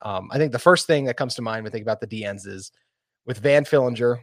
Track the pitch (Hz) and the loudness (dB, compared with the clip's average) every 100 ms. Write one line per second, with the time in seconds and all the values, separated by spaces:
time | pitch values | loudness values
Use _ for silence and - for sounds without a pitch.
0 | 107 95 101 139 151 127 175 180 - 147 | -8 -8 -4 0 0 2 4 4 4 0
1 | 131 - 127 - 113 110 107 113 110 107 | 0 -4 -6 -6 -6 -6 -8 -6 -4 -4
2 | 107 110 104 98 98 95 - _ _ _ | -6 -8 -8 -8 -12 -14 -16 _ _ _
3 | _ _ 117 107 139 147 139 147 123 117 | _ _ -10 -2 4 4 4 2 2 2
4 | 120 120 | 0 0